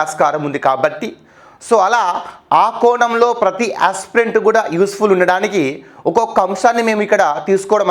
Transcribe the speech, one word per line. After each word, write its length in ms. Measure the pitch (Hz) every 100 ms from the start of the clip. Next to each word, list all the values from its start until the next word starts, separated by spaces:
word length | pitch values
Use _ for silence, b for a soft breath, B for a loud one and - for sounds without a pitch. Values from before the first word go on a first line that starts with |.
ఆస్కారం 400 | 156 - 151 151 147
ఉంది 120 | 139 135
కాబట్టి, 420 | 131 151 151 226 - _ b b b -
so 100 | 233 190
అలా 160 | 233 185 175 - B - 156
ఆ 20 | 208 226
కోణంలో 460 | 233 240 240 233 240 233
ప్రతి 240 | - 277 233 - 175
ఆస్పిరెంట్ 480 | 190 - 240 226 214 208
కూడా 160 | 220 208 165
యూస్ఫుల్ 360 | 196 - 214 185
ఉండడానికి 480 | 180 185 208 202 135 151 B B -
ఒక్కొక్క 260 | 170 226 - 185
అంశాన్ని 360 | 196 240 233 226
మేము 120 | 214 208
ఇక్కడ 140 | 208 170 151 175
తీసుకోవడం 420 | 190 190 208 180